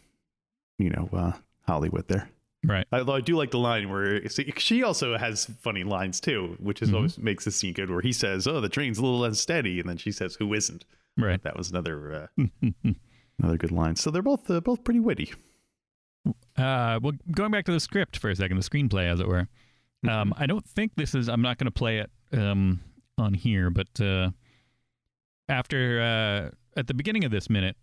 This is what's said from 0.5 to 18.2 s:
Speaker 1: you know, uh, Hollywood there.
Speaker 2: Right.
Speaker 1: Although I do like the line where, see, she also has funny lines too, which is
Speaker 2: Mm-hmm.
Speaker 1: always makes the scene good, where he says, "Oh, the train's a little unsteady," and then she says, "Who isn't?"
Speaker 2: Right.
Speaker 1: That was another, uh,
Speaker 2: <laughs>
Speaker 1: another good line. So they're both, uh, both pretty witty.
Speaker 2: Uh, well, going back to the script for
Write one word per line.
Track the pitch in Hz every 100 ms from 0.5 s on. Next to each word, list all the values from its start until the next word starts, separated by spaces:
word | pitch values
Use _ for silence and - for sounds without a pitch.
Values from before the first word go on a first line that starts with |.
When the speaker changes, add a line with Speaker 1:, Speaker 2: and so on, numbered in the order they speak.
| _ _ -
Speaker 1:
you | 92
know, | - 87
uh, | 92 87 - - _ -
Hollywood | 78 80 - -
there. | 98 - - _ _ -
Speaker 2:
Right. | 98 -
Speaker 1:
Although | 123 127 135
I |
do | 120 165
like | 135
the | 120
line | 120 113 101
where, | 98 98 101 107
see, | - 139 -
she | - 233
also | 247 165 131 113
has | 117 104 - 107
funny | 117 101
lines | 92 95 95 90
too, | - 117 90 87
which | 101 101
is | 107
Speaker 2:
Mm-hmm. | 104
Speaker 1:
always | 156 -
makes | 113 98 -
the |
scene | - 95
good, | 87 95
where | 90
he | 117
says, | 120 101 95 110
"Oh, | 156
the | 104
train's | - 139 107
a |
little | 127 123 120
unsteady," | 104 - 170 110 90
and | 87
then | 87
she | -
says, | 101 92 -
"Who | 104
isn't?" | 104 - 82 - _ _ -
Speaker 2:
Right. | 107 90
Speaker 1:
That | - -
was | 87
another, | 90 82 76 73 76 76 -
uh, | 123 -
Speaker 2:
<laughs> | 117 - 110 98 - _ _ -
Speaker 1:
another | 82 82
good | 82
line. | 85 82 80
So | 165
they're | 165
both, | 214 277 -
uh, | 175
both | 170 247 -
pretty | 233
witty. | 226 151 73 - - _ _ _ _ _ _ _ - - _ -
Speaker 2:
Uh, | 131 131 117 113
well, | 131 143 -
going | 165 214
back | 208 190
to |
the | 170
script | - 196 180
for | -